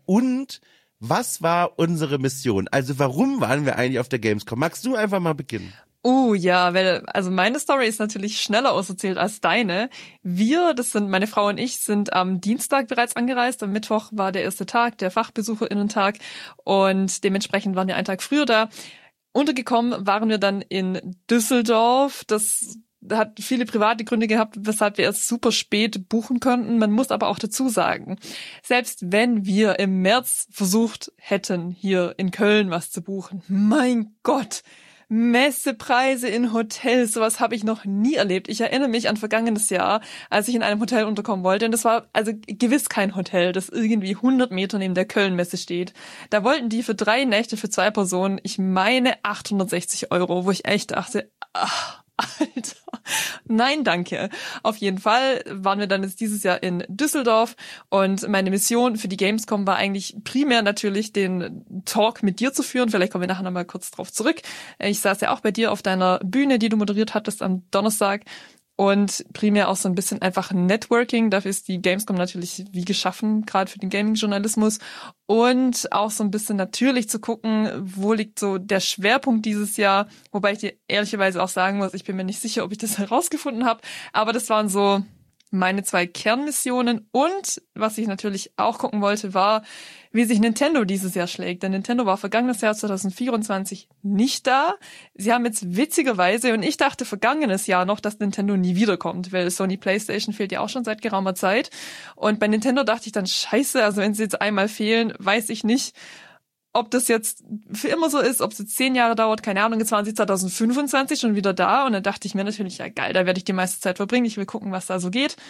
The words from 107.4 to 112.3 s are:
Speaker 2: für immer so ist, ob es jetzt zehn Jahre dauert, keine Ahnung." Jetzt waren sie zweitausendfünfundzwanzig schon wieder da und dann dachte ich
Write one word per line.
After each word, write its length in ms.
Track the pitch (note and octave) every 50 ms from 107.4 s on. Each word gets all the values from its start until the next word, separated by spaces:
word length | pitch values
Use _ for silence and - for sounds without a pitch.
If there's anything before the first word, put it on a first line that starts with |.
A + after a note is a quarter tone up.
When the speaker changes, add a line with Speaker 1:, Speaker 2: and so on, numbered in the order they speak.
| - - A3 G#3+ - - -
Speaker 2:
für 160 | G#3+ - C#4
immer 220 | - E4 E4 D#4+
so 80 | C4+ C#4+
ist, 240 | - A#3+ C4 - -
ob 100 | - G#3+
es 60 | -
jetzt 180 | G#3 G#3+ -
zehn 180 | - C4 C4 B3+
Jahre 220 | B3+ A#3+ A3+ A#3
dauert, 260 | A3 A3+ A3 G#3+ G#3+ -
keine 220 | A3 G3 F#3+ G#3
Ahnung." 160 | A3+ A3+ A3
Jetzt 120 | A3 A3 A3+
waren 120 | G#3 G#3
sie 80 | G#3+ G#3+
zweitausendfünfundzwanzig 1080 | G#3+ G#3+ G3 G3 F#3+ F#3 F#3 - - A3+ A3+ B3 C4+ D4 C#4 D4+ D4+ C#4 C4+ D#4 -
schon 140 | - A#3 G#3
wieder 200 | G3+ F#3+ G3 F#3+
da 320 | F#3 F3+ G3 G3+ C4 C#4
und 60 | C4+ A3
dann 100 | G3 F#3+
dachte 240 | G3+ G3 - -
ich 80 | G3+